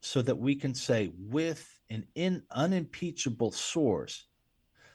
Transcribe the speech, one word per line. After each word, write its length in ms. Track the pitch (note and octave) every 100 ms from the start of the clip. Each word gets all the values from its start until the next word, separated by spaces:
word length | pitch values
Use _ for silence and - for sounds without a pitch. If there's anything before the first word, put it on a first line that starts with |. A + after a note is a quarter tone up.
so 200 | - C#3
that 160 | B2 A#2+
we 160 | B2+
can 200 | C#3 C#3+
say 360 | B2 - A#2 F#2+
with 640 | E2+ G2+ C3+ E3 D#3 - - -
an 160 | A2 -
in-, 280 | - F3+ F3+ -
unimpeachable 1000 | - D#3+ F#3 D#3+ - F3 - - A2+ A2+
source, 760 | - - E3+ C#3+ E2+ A1+ - - _ _ _ _ _ -